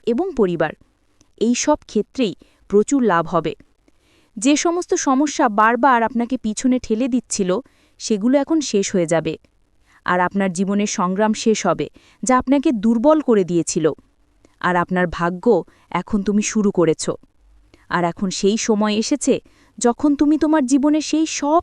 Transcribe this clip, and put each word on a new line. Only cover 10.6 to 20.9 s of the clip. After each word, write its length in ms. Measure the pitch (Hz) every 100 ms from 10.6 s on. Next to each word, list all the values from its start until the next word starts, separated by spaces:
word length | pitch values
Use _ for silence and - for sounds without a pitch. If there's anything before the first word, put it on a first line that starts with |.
| 196 202 208
সংগ্রাম 460 | - 180 190 220
শেষ 340 | 214 233 208 190
হবে, 240 | 156 147 _ _ _
যা 160 | 208 254
আপনাকে 340 | 254 277 320
দুর্বল 480 | 233 220 233 277 311
করে 240 | 277 214
দিয়েছিল। 480 | 170 170 160 175 156 - _ _ _ _ _ -
আর 160 | 180 180
আপনার 300 | 175 180 175
ভাগ্য 580 | 156 170 180 240 185 - _ -
এখন 320 | 175 - 208
তুমি 200 | 196 208
শুরু 280 | 208 220 202
করেছ। 400 | 185 160 156 - - - _ _ _ _ _ -
আর 160 | 175
এখন 260 | 170 - 196
সেই 260 | - 196 220
সময় 380 | - 208 214
এসেছে, 460 | 208 226 294 - 202 - _ _ -
যখন 380 | 240 240 302 285
তুমি 220 | 294 311
তোমার 280 | 311 311 247
জীবনে 340 | 277 294